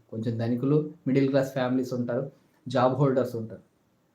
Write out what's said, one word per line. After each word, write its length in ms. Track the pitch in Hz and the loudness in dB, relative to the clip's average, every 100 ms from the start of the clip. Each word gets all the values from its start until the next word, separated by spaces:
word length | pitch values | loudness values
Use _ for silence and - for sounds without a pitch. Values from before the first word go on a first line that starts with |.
| _ | _
కొంచెం 260 | 113 113 110 | -6 -4 -2
ధనికులు, 520 | 117 123 127 151 151 - - | 0 0 2 2 0 -6 -2
మిడిల్ 220 | 135 135 | 2 2
క్లాస్ 240 | 139 139 | 2 0
ఫ్యామిలీస్ 400 | 135 123 127 120 | -2 0 0 -2
ఉంటారు, 380 | 123 120 120 151 - _ _ - | -4 -4 -4 -6 -12 _ _ -4
జాబ్ 260 | 123 127 | 2 2
హోల్డర్స్ 420 | - 143 127 120 117 | 4 2 2 0 -2
ఉంటారు. 280 | 110 - - _ _ _ _ | -8 -12 -20 _ _ _ _